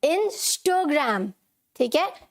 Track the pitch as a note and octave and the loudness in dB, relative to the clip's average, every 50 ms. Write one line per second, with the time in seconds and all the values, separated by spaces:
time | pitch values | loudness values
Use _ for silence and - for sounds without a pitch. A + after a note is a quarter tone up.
0 | - C#4+ D#4+ F#4+ A4 G#4 - - - - - - - F#4 F4+ F#4 F#4 D#4 D4 D4+ | 2 2 2 2 0 -2 -4 -4 -4 -4 -4 0 0 0 2 2 2 2 0 0
1 | C#4+ B3 G#3+ G3 F#3+ G#3 F#3+ _ _ _ _ _ _ _ _ - B3+ A#3+ A#3 C#4+ | 2 0 0 -2 -2 -4 -8 _ _ _ _ _ _ _ _ -2 -2 0 2 0
2 | F4 G4+ - - - _ | 0 0 -4 -10 -20 _